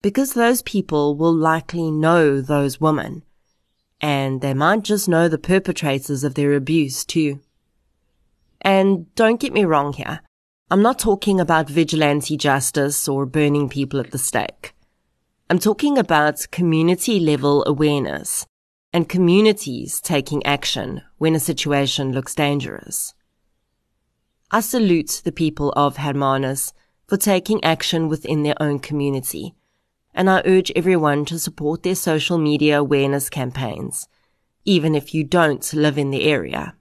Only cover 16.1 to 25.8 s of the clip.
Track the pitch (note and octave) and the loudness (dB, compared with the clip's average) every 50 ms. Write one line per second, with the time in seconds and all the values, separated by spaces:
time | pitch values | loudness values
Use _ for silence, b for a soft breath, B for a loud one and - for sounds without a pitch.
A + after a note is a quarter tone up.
16.1 | E3+ D3+ D3+ D3+ D3 - - - - - F3+ E3+ D#3+ D#3 D#3+ E3+ F3+ E3+ - - | 2 2 2 0 0 -2 -10 -10 -4 -2 0 2 2 4 4 2 2 0 0 0
17.1 | A3+ F3 E3+ D3+ D3+ C#3 C3 C#3+ C#3+ C#3+ - - D3+ C#3 D#3 D3+ D3 C#3+ B2+ D2+ | 0 2 2 2 0 2 2 2 2 2 2 0 0 2 2 2 2 0 -2 -4
18.1 | C#2+ C#2+ - - - - - _ _ _ _ _ _ _ _ _ - E3+ E3 - | -6 -8 -8 -8 -8 -8 -8 _ _ _ _ _ _ _ _ _ -2 -2 -2 0
19.1 | - F3+ F#3 E3+ F3 G3 G#3+ A3 G#3 G#3 - C#3+ B2+ - - - - - - - | 2 2 4 6 6 6 6 4 2 2 -4 -10 -10 -10 -10 -8 -10 -10 -6 -2
20.1 | E3+ C#3+ C3 - D3 C#3+ - - C#3+ C#3 - - - B2+ G#2 - - - - _ | -2 -2 -2 -2 -6 -4 -2 -2 -4 -2 -2 -6 -6 -4 -6 -8 -10 -12 -14 _
21.1 | _ _ D3+ D#3+ D#3+ D#3 C3+ - E3 - - D3 D3 C#3 C#3 C3 - - C#3 C3+ | _ _ 0 2 2 2 0 -2 -4 -4 -2 -2 0 0 0 0 -2 -4 -4 -4
22.1 | B2+ C3+ C3 - - - D3+ C#3+ C#3+ C#3+ C3 - G1+ - - - - - - - | -4 -4 -6 -6 -4 -2 0 0 0 -2 -4 -6 -10 -12 -12 -10 -10 -8 -8 -10
23.1 | - _ _ _ _ _ _ _ _ _ _ _ _ _ _ _ _ _ _ _ | -12 _ _ _ _ _ _ _ _ _ _ _ _ _ _ _ _ _ _ _
24.1 | _ _ _ _ _ _ _ _ - A3 A3 - - B3 A3+ F#3+ F3 E3 D3+ - | _ _ _ _ _ _ _ _ -2 -2 -2 0 0 2 4 4 4 2 0 -4
25.1 | - - - E3+ D#3 - E3 D#3 D3+ - C#3+ C#3+ - C3+ | -8 -6 -6 -8 -2 0 -2 -2 0 -2 -4 -2 0 2